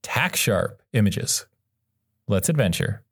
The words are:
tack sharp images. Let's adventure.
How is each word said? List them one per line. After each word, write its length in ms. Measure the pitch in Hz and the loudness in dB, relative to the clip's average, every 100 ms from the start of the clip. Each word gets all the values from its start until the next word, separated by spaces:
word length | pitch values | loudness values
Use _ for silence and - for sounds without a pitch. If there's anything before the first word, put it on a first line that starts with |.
tack 320 | - - 175 - | -4 -2 -2 0
sharp 460 | - 95 85 - _ | 0 0 0 -6 _
images. 540 | 113 104 - - - - _ _ _ _ _ _ _ - | 2 2 0 -4 -6 -8 _ _ _ _ _ _ _ -2
Let's 220 | 98 - | 0 2
adventure. 540 | 151 101 - - - _ | 2 2 0 -4 -4 _